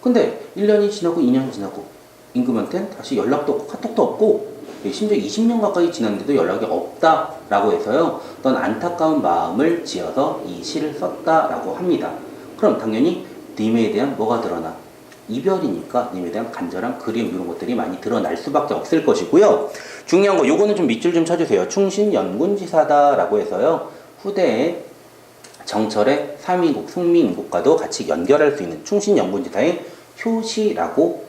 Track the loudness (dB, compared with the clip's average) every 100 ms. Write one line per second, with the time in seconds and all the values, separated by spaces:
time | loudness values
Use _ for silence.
0 | 4 4 4 0 -12 0 4 4 2 0
1 | -2 2 4 4 0 -6 -10 -10 -14 -20
2 | -20 -20 -6 -2 0 0 -2 -4 -6 -10
3 | -4 -2 0 0 0 -2 -4 -8 -4 0
4 | 0 2 2 2 -2 -14 -16 -10 -8 -4
5 | 0 0 0 0 2 2 0 2 0 0
6 | -2 -2 0 2 2 0 -2 -2 -4 0
7 | 2 2 0 -10 -2 0 2 0 0 0
8 | 0 -2 -12 -4 0 0 0 -2 -4 0
9 | 2 2 2 0 0 0 2 0 -4 -8
10 | -4 -2 -2 -2 -8 -10 -8 -6 -6 -4
11 | -6 -4 2 2 2 -4 -6 -4 0 0
12 | -2 -8 -14 -18 -18 0 2 2 -2 2
13 | 2 0 -8 -18 -18 -4 0 2 2 0
14 | -2 -2 -2 0 -2 -6 -8 -12 -18 -20
15 | -20 -20 -8 -4 0 0 -2 -4 -4 -4
16 | -2 -6 -6 -6 -6 -8 -8 -6 -6 -6
17 | -6 -4 -4 -4 -6 -6 -4 -4 -4 -6
18 | -4 -2 -2 -4 -2 -2 0 -4 0 0
19 | 2 0 4 6 6 4 0 -10 -14 -16
20 | 0 2 4 4 4 4 2 2 0 2
21 | 2 2 2 0 2 2 2 2 0 2
22 | 2 2 0 0 0 0 0 2 4 6
23 | 6 4 2 0 0 0 2 0 -4 -16
24 | -20 -12 -6 0 0 2 -2 -4 -12 -20
25 | -20 -20 -20 -20 -20 -18 -6 -2 -2 2
26 | 2 2 -2 -10 -2 2 2 0 -4 -2
27 | 4 4 4 0 -4 0 2 2 0 -6
28 | -4 -2 2 4 4 2 -8 -10 -2 -2
29 | 2 2 2 -4 -4 0 0 0 -8 -18
30 | -20 -8 -4 -2 -2 -2 0 0 -2 2
31 | 0 0